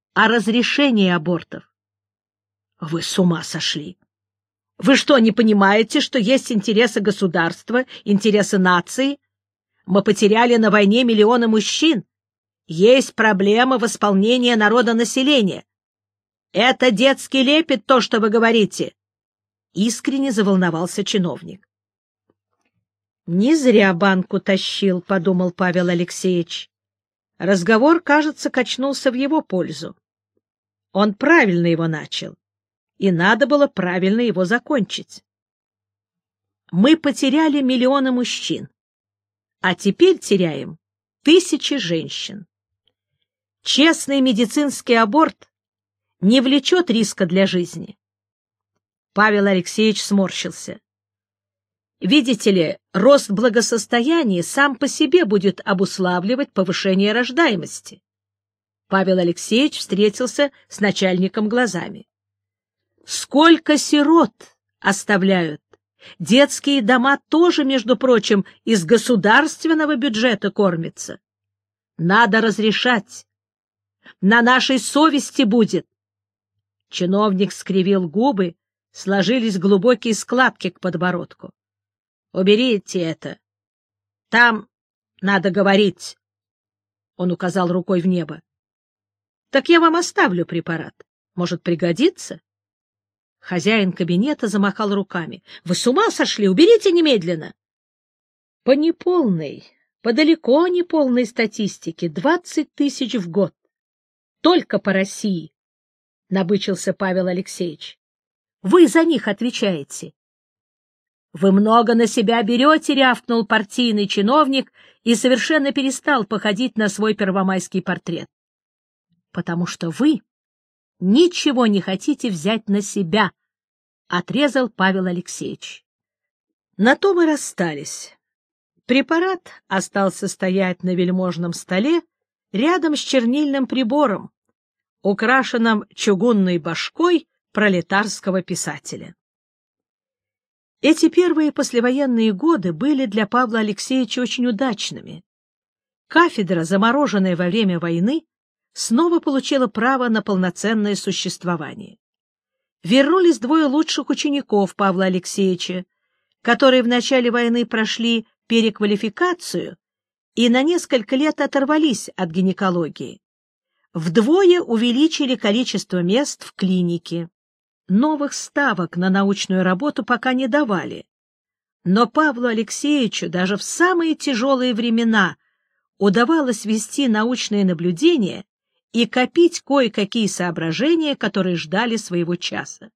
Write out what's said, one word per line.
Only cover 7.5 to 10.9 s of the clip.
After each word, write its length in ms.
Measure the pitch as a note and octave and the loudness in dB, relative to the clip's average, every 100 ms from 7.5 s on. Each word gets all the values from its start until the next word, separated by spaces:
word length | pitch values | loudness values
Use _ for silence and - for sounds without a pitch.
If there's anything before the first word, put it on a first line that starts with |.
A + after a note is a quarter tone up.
| - - A#3+ C4 - | -4 -4 -4 -4 -8
интересы 540 | - G3+ A3 G#3 G3 G3 | -2 0 2 2 2 2
нации? 600 | F#3 F3+ - - C#4 C#4+ _ _ _ _ _ _ - | 2 2 0 -2 -2 -4 _ _ _ _ _ _ -2
Мы 180 | G3 | 0
потеряли 520 | G#3 G3+ G3+ A3 A#3+ A#3+ | 2 2 4 4 4 4
на 160 | A3 | 4
войне 320 | G#3 G3+ | 4 4